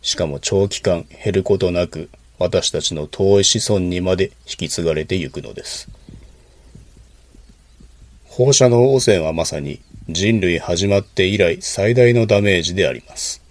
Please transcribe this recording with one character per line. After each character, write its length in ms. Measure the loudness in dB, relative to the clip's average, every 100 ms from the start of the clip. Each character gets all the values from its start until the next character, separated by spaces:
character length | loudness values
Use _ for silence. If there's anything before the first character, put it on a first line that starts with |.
し 140 | -8 -4
か 100 | -4
も 140 | -4
長 280 | -2 0 0
期 140 | -2
間 240 | -2 -2 -4 -10
減 100 | -4
る 100 | -2
こ 140 | 0 0
と 140 | 0
な 160 | 0 -4
く、 220 | -6 -14 -16 _ _
私 320 | -2 0 -2
た 100 | -4
ち 140 | -6 -8
の 120 | -10
遠 340 | -2 2 4
い 20 |
子 260 | 4 0 0
孫 100 | -2
に 200 | -2 -4
ま 140 | -2 0
で 160 | -2 -6 -18
引 80 | -10
き 120 | -8
継 140 | -4
が 100 | -2
れ 120 | -2 -2
て 100 | -4
ゆ 140 | -4
く 120 | -10
の 120 | -14
で 120 | -16 -14
す。 240 | -14 -16 -20 -20 -20 -20 -20 _ _ -20 -20 -20 -20 -20 -20 _ -20 -20 _ _ _ -20 _ -20 -20 _
放 260 | 0 2
射 160 | 6 6
能 260 | 6 4 4
汚 40 |
染 200 | 4 2
は 120 | 2
ま 140 | -2 -4
さ 140 | -4
に 200 | -8 -12 -16 -20 -10
人 300 | -2 0 2
類 180 | 2 -2
始 300 | -2 -2 0
ま 120 | 0
っ 40 |
て 240 | -2 0 0
以 100 | 4
来 220 | 2 0
最 320 | -8 -2 0
大 220 | 4 4 4
の 100 | 4
ダ 160 | 2
メ 160 | 4 2
ー 40 |
ジ 100 | 0
で 140 | 0 -2
あ 60 |
り 100 | -2 -14
ま 80 | -12
す。 280 | -12 -12 _